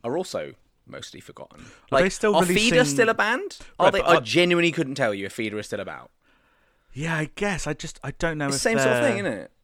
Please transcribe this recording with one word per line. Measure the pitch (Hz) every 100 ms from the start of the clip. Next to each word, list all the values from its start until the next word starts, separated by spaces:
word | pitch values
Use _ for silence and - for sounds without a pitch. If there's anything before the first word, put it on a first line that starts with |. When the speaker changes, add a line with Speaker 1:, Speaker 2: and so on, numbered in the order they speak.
Speaker 1:
are | 120 156
also | 180 87 73 - _ _ -
mostly | 67 - -
forgotten. | - - - 76 - - _
Speaker 2:
Are | 135
they |
Speaker 1:
Like, | 185
Speaker 2:
still | - 214 180
Speaker 1:
are |
Speaker 2:
releasing | 180 185 226
Speaker 1:
Feeder | 247
still | 247 139 226
a |
band? | 226 208 254 403 - - -
Are | 185
Speaker 2:
Right, |
Speaker 1:
they? | 190
Speaker 2:
but | -
Speaker 1:
I | 170
Speaker 2:
are |
Speaker 1:
genuinely | 113 139 175 175 170
couldn't | 165 139 135
tell | 120
you | 101 95
if |
Feeder | - 110 107
is | -
still | 104
about. | 92 69 62 _ _ _ _ _ _ _ _
Speaker 2:
Yeah, | 135 165 160
I | 156
guess. | - 202 170 -
I |
just, | 151 160 -
I | 131 -
don't | 165 151
know | 143
Speaker 1:
It's | 139
Speaker 2:
if |
Speaker 1:
the | 233
same | 226
sort | 131 123
of |
Speaker 2:
they're | -
Speaker 1:
thing, | -
isn't | 190
it? | 101 - _